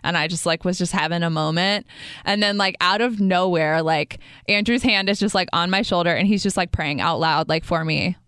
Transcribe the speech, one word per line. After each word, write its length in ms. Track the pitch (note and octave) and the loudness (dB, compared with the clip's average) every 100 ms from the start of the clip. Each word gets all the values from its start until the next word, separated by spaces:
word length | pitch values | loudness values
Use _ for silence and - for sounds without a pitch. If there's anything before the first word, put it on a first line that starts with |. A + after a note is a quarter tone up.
and 160 | - E3+ | -2 -2
I 80 | D#3 | -2
just, 160 | E3+ | -2
like, 200 | F3 E3 | -2 0
was 120 | F#3 F3+ | -2 -2
just 160 | F3+ | -2
having 300 | F#3 D#3 E3+ | -2 -2 0
a 80 | E3+ | 0
moment. 560 | D#3+ D#3 D#3+ F#3+ G3+ - - - - | 0 -2 0 0 -2 -6 -18 -18 -8
And 180 | - G#3 | -2 0
then, 160 | G#3 G3+ | 0 2
like, 180 | F#3+ - | 0 2
out 200 | F3+ G#3 | 0 2
of 200 | A#3+ G#3+ | 0 0
nowhere, 600 | F#3+ F3+ F#3 E3+ D#3 D#3+ | 2 2 2 2 2 2
like, 360 | D#3+ D#3+ D3+ - - - - | 2 0 -2 -8 -18 -12 0
Andrew's 340 | G#3 G#3 A#3+ | 0 2 0
hand 260 | A#3+ G3+ G3 | 2 2 0
is 120 | G3+ | 0
just, 140 | G3+ | 0
like, 140 | F#3+ F3 | 0 0
on 180 | E3+ F3+ | 0 0
my 120 | G3 | 0
shoulder 280 | G3 F3+ F3 | 0 0 2
and 160 | D3+ G3 | 2 2
he's 160 | G#3 | 2
just, 140 | G3 F#3+ | 0 -2
like, 160 | F3+ | -2
praying 280 | - D#3 C#3+ | -2 -4 -2
out 200 | A#2+ E3 | -2 0
loud, 280 | D#3+ D3+ D#3+ | 2 0 0
like, 160 | E3 | -2
for 200 | - E3 | 0 -2
me, 320 | D#3+ D3+ - - | 0 -2 -2 -6